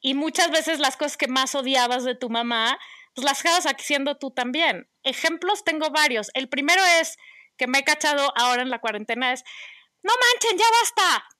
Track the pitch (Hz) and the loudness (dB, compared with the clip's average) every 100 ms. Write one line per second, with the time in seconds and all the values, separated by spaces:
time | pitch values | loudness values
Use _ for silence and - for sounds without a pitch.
0 | 269 277 311 - 339 311 311 320 277 262 | -2 -2 -2 0 0 0 0 0 0 0
1 | 294 - 269 254 262 285 254 269 247 247 | -6 -2 -2 0 0 -2 0 2 2 0
2 | 254 247 254 226 240 233 226 269 - - | -2 -4 -4 -4 -2 0 0 -2 -8 -20
3 | - - 262 277 339 339 320 277 - 294 | -20 -6 -2 0 2 2 2 -4 -2 -2
4 | 277 285 269 - 247 254 330 190 - _ | -2 -6 -8 -4 -4 0 0 -2 -6 _
5 | - 262 320 330 359 403 - 311 311 294 | -6 -2 -2 -2 -2 -2 -2 -2 0 2
6 | 302 240 208 - 262 277 285 359 381 339 | 2 2 -4 -6 -6 -4 2 4 6 4
7 | 330 - - - - _ 247 262 277 302 | 2 -6 -20 -20 -20 _ -2 0 0 0
8 | 302 285 277 - 247 247 254 240 233 208 | 2 2 0 2 2 2 -2 -4 -4 -6
9 | 214 233 254 247 - - - - _ _ | -6 -4 -2 -4 -8 -20 -20 -20 _ _
10 | 370 480 494 494 453 381 453 453 453 - | 0 2 4 2 0 2 4 4 2 2
11 | 370 247 - _ | 2 2 -2 _